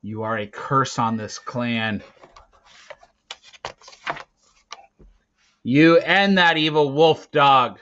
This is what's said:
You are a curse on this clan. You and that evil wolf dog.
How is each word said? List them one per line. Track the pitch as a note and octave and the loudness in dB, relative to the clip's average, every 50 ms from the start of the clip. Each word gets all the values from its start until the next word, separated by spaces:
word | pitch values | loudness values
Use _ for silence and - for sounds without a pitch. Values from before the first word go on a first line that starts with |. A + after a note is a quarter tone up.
You | - G2+ A2 G#2+ | -14 -14 -12 -10
are | A2 A2 A2+ A2 | -8 -6 -6 -6
a | G#2 | -8
curse | G#2 - - - - C#3+ C3+ C3 - - - | -10 -12 -16 -8 -2 -2 -2 -2 -2 -4 -4
on | A#2+ A2+ A2+ | -4 -4 -4
this | A2 G#2+ G#2 - - | -6 -8 -10 -14 -16
clan. | - - - A#2+ A#2+ A#2+ A#2 A2+ A2+ A2 G#2 F#2+ - - _ _ - _ _ - _ _ _ _ _ _ _ - - _ - _ _ _ _ _ _ _ - _ _ - _ - _ - - _ _ - - _ _ - - - - _ _ _ _ _ _ _ _ _ - - - _ _ _ - _ _ _ _ _ _ _ _ _ _ _ _ | -16 -12 -8 -8 -6 -4 -4 -4 -4 -6 -6 -8 -10 -14 _ _ -20 _ _ -20 _ _ _ _ _ _ _ -20 -20 _ -20 _ _ _ _ _ _ _ -20 _ _ -20 _ -20 _ -20 -20 _ _ -20 -20 _ _ -12 -12 -12 -12 _ _ _ _ _ _ _ _ _ -20 -20 -20 _ _ _ -20 _ _ _ _ _ _ _ _ _ _ _ _
You | A2+ B2 C#3+ D#3 E3 E3 E3+ | -2 2 4 6 6 6 4
and | E3 D#3 F3 F#3+ G3+ G3 G3 F#3+ | 2 2 0 0 2 2 2 2
that | F3 E3+ E3 | 2 2 2
evil | D#3 D#3 D#3 D3+ D#3 D3+ C#3 | 0 -2 0 0 0 0 0
wolf | C3+ D3 D#3+ D#3+ D3+ - - _ | 2 2 4 4 2 0 -4 _
dog. | - D3 C#3+ C#3 C#3 C3 B2 A#2 G2 - | 0 2 4 6 4 4 2 0 -4 -12